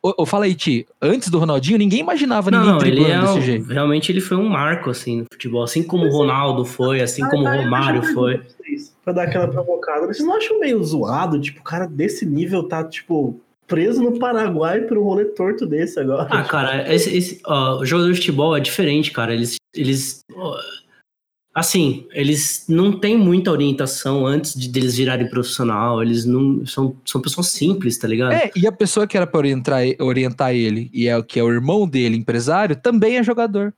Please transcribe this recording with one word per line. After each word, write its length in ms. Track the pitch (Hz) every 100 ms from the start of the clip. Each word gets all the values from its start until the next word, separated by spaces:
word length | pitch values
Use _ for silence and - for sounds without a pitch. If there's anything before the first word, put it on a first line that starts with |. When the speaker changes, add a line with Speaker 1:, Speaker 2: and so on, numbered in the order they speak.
Speaker 1:
Ô, 200 | 185 196
ô, 20 | 156
fala 200 | 202 208
aí, 80 | 175
Ti, 300 | - 120 - _
antes 280 | 143 247 220
do 100 | 165
Ronaldinho, 380 | 165 139 131 220
ninguém 240 | 208 214
imaginava 500 | 330 339 277 226 190
Speaker 2:
Não, 80 | -
Speaker 1:
ninguém 140 | 190
Speaker 2:
não, 80 | 170 139
ele 100 | 131
Speaker 1:
driblando 260 | 156 180
Speaker 2:
é 40 | 190
Speaker 1:
desse 120 | 190
Speaker 2:
um, 20 |
Speaker 1:
jeito. 240 | 127 117 113
Speaker 2:
realmente 440 | 127 147 151 151
ele 80 | 185
foi 140 | 185 185
um 120 | 214
marco, 400 | 165 147 170 147
assim, 300 | 123 - 117
no 40 | 117
futebol, 320 | - 123 120
assim 200 | 117 160
como 200 | 165 180
o 20 | 165
Speaker 3:
Mas 80 | 143
é 20 |
Speaker 2:
Ronaldo 480 | 139 131 139 127 123
foi, 360 | - 127 135
assim 220 | 120 -
Speaker 3:
Ah, 60 | 135
Speaker 2:
como 140 | 147
o 20 | 139
Speaker 3:
tá, 100 | 135
eu 80 |
Speaker 2:
Romário 380 | 123 123 135 127
Speaker 3:
deixa 100 | 117
eu 40 | 123
Speaker 2:
foi. 160 | 123 127
Speaker 3:
perguntar 160 | - _
pra 100 | -
vocês, 300 | 143 - _ -
pra 80 |
dar 100 | 175
aquela 240 | 170 185 175
provocada. 600 | 131 175 170 - 147 175
Vocês 200 | 214 311
não 80 | 415
acham 240 | 440 440
meio 240 | 311 233
zoado, 560 | 165 151 104 131 180 147
tipo, 220 | 139 -
o 20 |
cara 240 | - 170 180
desse 380 | 143 185 - 175
nível 380 | 143 175 190 165
tá, 160 | 160
tipo, 560 | 160 - - 160 131 - _ _ _
preso 340 | 165 190 247
no 160 | 240 233
Paraguai 640 | 247 233 214 165 160 202
por 160 | 226 220
um 60 |
rolê 220 | 202 190 208
torto 400 | - 185 202 170
desse 320 | 151 160 -
agora? 280 | 135 135 175
Speaker 2:
Ah, 80 | 208
Speaker 3:
Tipo, 120 | 135
Speaker 2:
cara, 440 | 151 131 135 135
esse, 220 | 160 - 180
esse, 240 | 180 - -
ó, 340 | 147 131 131
o 60 | 131
jogador 260 | 170 175
de 60 | 180
futebol 380 | - 139 151 151
é 20 |
diferente, 520 | 135 - 170 147 151
cara. 220 | - 113
Eles, 220 | 117 117 - _
eles, 460 | - 135 135 - - _ 180
ó, 220 | 180 - - - _ _ _ _ _ _ _
assim, 520 | - - 190 147 120 -
eles 540 | - 139 147 - - -
não 280 | 165 196 190
têm 180 | 208 226
muita 320 | 190 180 185
orientação 760 | 156 143 139 135 - 139 139 135
antes 280 | 147 147 131
de, 80 | 127
deles 260 | 127 127 120
virarem 320 | 131 127 117
profissional. 720 | 123 123 - 123 104 117 113
Eles 240 | 113 117 117
não, 400 | 127 139 139 131
são, 300 | - 135 131 -
são 160 | 139
pessoas 260 | 131 151 180
simples, 500 | - 151 196 123 117
tá 100 | -
ligado? 220 | 110 127
Speaker 1:
É, 180 | 320 262 185
e 100 | 202
a 40 |
pessoa 320 | - 208 - 208
que 80 | 202
era 80 | 175
pra 100 | 170
orientar, 420 | 143 135 127 135 127 131
orientar 540 | 131 127 127 127 131
ele, 360 | 123 113 107 120
e 140 | 120 117
é 100 | 117
o 60 |
que 160 | 113 127
é 40 |
o 80 | 117
irmão 360 | 120 131 202 196
dele, 300 | 135 120 117
empresário, 580 | 110 120 117 170 208 139
também 420 | 247 233 220 247
é 60 |
jogador. 500 | 226 233 233 202 202